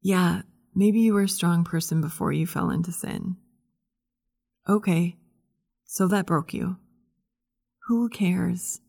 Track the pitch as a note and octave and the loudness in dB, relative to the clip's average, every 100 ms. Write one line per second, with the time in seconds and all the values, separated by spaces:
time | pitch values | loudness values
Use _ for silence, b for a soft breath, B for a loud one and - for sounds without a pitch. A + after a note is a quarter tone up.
0 | F#3+ F#3 F3+ E3+ - _ _ - G3+ G#3+ | 2 2 2 0 -6 _ _ 2 4 4
1 | A3+ G3+ G3 - E3+ E3+ E3+ E3 E3 D#3+ | 4 4 2 0 2 2 2 -2 -2 -2
2 | D#3 - D#3+ D3 E3 - E3+ D3+ E3+ F3 | -2 -2 -2 -2 -2 -2 -2 -2 -4 -6
3 | - - - F3+ _ _ _ _ _ _ | -8 -8 -8 -10 _ _ _ _ _ _
4 | _ _ _ _ _ _ - G#3 G3+ E3 | _ _ _ _ _ _ 0 0 2 2
5 | F3 - _ _ _ _ _ _ _ - | 2 -4 _ _ _ _ _ _ _ -2
6 | F#3 G3+ F3+ E3 D#3+ - F#3 F#3 _ _ | 2 2 0 -2 -2 -6 -6 -6 _ _
7 | _ _ _ _ _ _ _ _ - A#3 | _ _ _ _ _ _ _ _ -4 -2
8 | A#3+ - F#3+ F3+ F3 F3+ - - | -2 0 0 0 -2 -4 -8 -12